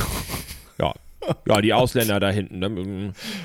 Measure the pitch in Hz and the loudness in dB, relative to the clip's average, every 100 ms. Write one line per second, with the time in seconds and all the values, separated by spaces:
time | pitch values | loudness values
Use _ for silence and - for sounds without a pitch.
0 | - - - - - - - - 78 - | -2 -2 -6 -8 -10 -14 -12 -2 -2 -2
1 | - - 339 - - 104 107 110 127 127 | -14 -10 -6 -4 2 4 6 4 4 2
2 | 113 101 98 98 95 90 95 104 95 95 | 2 2 2 0 -2 -4 -4 -4 -4 -4
3 | 101 - 220 202 | -6 -8 -10 -10